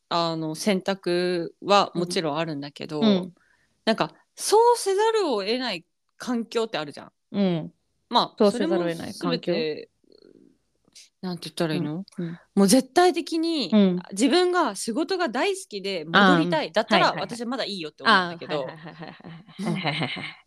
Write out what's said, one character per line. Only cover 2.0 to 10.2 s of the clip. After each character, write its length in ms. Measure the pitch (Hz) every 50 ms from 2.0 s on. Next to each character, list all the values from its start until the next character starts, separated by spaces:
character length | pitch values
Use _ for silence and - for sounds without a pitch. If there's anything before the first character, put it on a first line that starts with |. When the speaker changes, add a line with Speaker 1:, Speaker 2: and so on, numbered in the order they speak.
| 180
Speaker 1:
ち 160 | 175 180 196
ろ 140 | 165 156 143
ん 20 |
あ 80 | 156 165
る 100 | 165 151
ん 60 | 139
だ 100 | 143 147
け 140 | - - 143
ど、 140 | - 151 151
Speaker 2:
う 20 | 226
ん。 20 |
う 40 | 214
ん。 240 | 202 180 180 180 - _ _ _ _ _ _ _ _ _ _
Speaker 1:
な 100 | 220 226
ん 20 |
か、 180 | - 156 - - _ _ _ _
そ 220 | - - - 392 440 466 480 480
う 20 |
せ 180 | 466 - 392 392
ざ 160 | 392 440 453
る 160 | 440 440 392
を 160 | 311 247 202 190
得 140 | 202 233 254
な 140 | 262 240 190
い 120 | 165 - _ _ _ _ _ _
環 280 | _ - - 254 233 220
境 180 | - - 233 220
っ 60 | 226
て 80 | -
あ 80 | 151 156
る 80 | 143 135
じ 80 | -
ゃ 40 | -
ん。 60 | - _ _ _ _ -
Speaker 2:
う 80 | 196
ん。 320 | 202 185 175 160 165 170 - _ _ _ _ _ _ _
Speaker 1:
ま 240 | 233 233 180 - -
あ、 20 |
Speaker 2:
そ 100 | - 220
う 40 | 202
せ 80 | 214 240
ざ 180 | - 320 -
る 80 | 349 175
を 40 | 170
得 60 | 165
な 100 | 165 - -
い 40 | -
環 0 |
境？ 0 |
Speaker 1:
そ 120 | - -
れ 60 | 175
も 0 |
全 80 | 170 -
て、 480 | - 175 170 165 160 156 151 - - - _ _ _ _ _ _